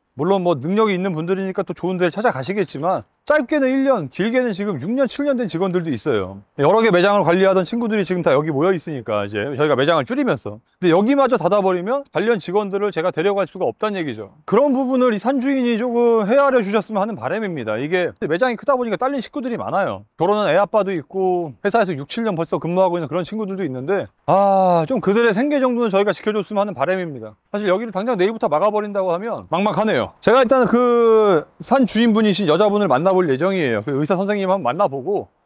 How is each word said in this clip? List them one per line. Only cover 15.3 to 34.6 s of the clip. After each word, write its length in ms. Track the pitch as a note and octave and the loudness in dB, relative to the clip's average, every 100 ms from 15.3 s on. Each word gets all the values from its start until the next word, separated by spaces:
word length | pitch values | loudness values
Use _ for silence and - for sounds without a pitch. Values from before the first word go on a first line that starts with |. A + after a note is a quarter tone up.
| C#4 B3+ C4+ A#3+ A3+ | -2 0 0 0 0
조금 500 | B3 A#3 A#3+ A3+ G3 | -2 0 2 2 2
헤아려 340 | C4+ C#4 C4 | 2 4 2
주셨으면 400 | G3 G#3 - G#3+ | 2 -2 -2 -4
하는 140 | G#3 F#3+ | -4 -4
바람입니다. 600 | A#2 F#3+ G#3 D#3+ A2 A2 | -4 -4 -4 -6 -4 -4
이게 340 | C#3+ F#3 E3+ - | -2 -2 -2 -4
매장이 380 | F3 E3+ B3+ A3+ | -4 0 -2 -2
크다 180 | - C4 | -2 0
보니까 220 | A#3+ F#3+ | 0 -2
딸린 240 | B3+ C#4+ | -2 -4
식구들이 340 | - D4 B3 A3 | -6 -8 -6 -6
많아요. 480 | G#2 E3+ F3 G2 G#2 - | -4 -2 -2 -6 -10 -4
결혼한 360 | E3+ G#3 G3 | 0 0 2
애 40 | E3 | 2
아빠도 340 | G3+ A3 F#3+ | 2 0 -2
있고 640 | F3+ - F#3+ F#3 F3+ E3 A#2+ | -4 -6 -4 -2 -2 -4 -6
회사에서 320 | G3+ A3+ F#3+ D3 | -2 0 0 -4
육, 140 | C#3+ | -8
칠 160 | - A3+ | -6 -4
년 100 | E3 | -2
벌써 240 | E3 E3+ | -2 -4
근무하고 380 | D#3+ F3+ F#3+ F3 | -2 2 2 0
있는 100 | D3+ | -4
그런 160 | E3 | -6
친구들도 400 | E3+ G#3+ G#3 F#3+ | -6 -6 -6 -6
있는데, 420 | E3+ B2+ C3+ F#3+ A2 _ - | -6 -6 -4 -4 -4 _ 0
아, 580 | F3+ G3 F#3+ F#3 F3 D#3 | 2 4 4 4 2 2
좀 100 | B3 | -2
그들의 340 | F#3+ G#3 A#3 | 2 2 2
생계 280 | F#3+ C#4+ D4 | 2 0 2
정도는 280 | B3+ A#3+ A#3 | 0 0 0
저희가 220 | F#3+ G#3 | 2 0
지켜줬으면 480 | F#3 - G#3+ F3+ G#3 | 0 -2 -4 -2 -2
하는 140 | G#3 | -2
바람입니다. 640 | D#3+ D3 F#3+ F3 C3+ G#2+ G#2+ _ | -2 -2 -2 -4 -10 -14 -18 _
사실 160 | G3+ G#3 | -4 0
여기를 240 | F#3 A#3 | 0 -2
당장 240 | F#3 A3 A3+ | -6 -4 0
내일부터 320 | F#3 A3+ A3 | 0 0 -2
막아버린다고 640 | D3 G3+ G#3 G#3 G3+ F#3 | 2 2 0 -4 -4 -2
하면 340 | E3+ A3+ E3 F2+ | -2 -4 -8 -4
막막하네요. 640 | E3 G#3 E3+ A3 D#3 G2+ - | -2 0 0 0 0 -2 -2
제가 220 | - B3 | 2 4
일단 260 | B3 C4 A3 | 6 4 4
그 800 | A#3 B3 A#3+ A#3 A3 G#3+ E3+ - - | 4 4 4 4 6 6 2 0 -12
산 260 | - C4 A#3+ | 0 2 2
주인분이신 600 | G#3 A#3 G#3+ G#3+ F#3+ F#3 | 2 2 4 2 2 2
여자분을 400 | D#3+ G#3+ G#3 G3+ | 4 4 2 2
만나볼 420 | B2+ F3+ F#3 F3+ | 2 2 2 2
예정이에요. 540 | C3 F3+ F#3+ C#3+ A2 | 2 0 0 0 -2
그 160 | G#2 C#3 | -2 -2
의사 160 | D3+ F#3 | 0 -2
선생님 320 | G3 G#3 F#3+ | -2 -2 0
한번 140 | F#3+ | -2